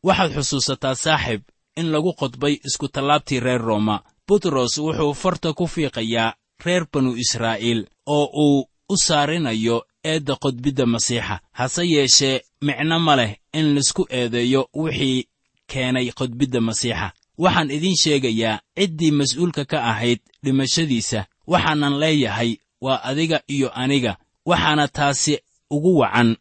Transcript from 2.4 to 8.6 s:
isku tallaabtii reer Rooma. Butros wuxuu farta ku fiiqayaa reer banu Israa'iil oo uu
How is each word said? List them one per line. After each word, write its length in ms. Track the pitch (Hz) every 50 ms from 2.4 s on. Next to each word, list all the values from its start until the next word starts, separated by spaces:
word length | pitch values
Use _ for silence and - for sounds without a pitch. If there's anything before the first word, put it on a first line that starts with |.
| 143 143 147 - -
isku 220 | 135 - - 147
tallaabtii 520 | 135 - 143 135 143 147 151 - - 139 127
reer 220 | 120 127 127 123
Rooma. 400 | 113 113 110 104 107 107 104 98 _ _ _ _ _
Butros 500 | - 202 208 - 180 143 131 123 117 -
wuxuu 360 | 147 151 160 156 - 156 147 143
farta 400 | - - 185 175 - - 165 147
ku 140 | - -
fiiqayaa 680 | 123 - 170 151 131 - 120 113 113 113 113 113 113 - _ _ _ _ _ -
reer 200 | 175 180 180 165 - -
banu 200 | 143 131 127 120
Israa'iil 680 | 117 120 - - 120 117 113 113 101 113 120 117 113 101 - _ _ _
oo 180 | - 147 147 147 - -
uu 320 | 147 151 143 143 139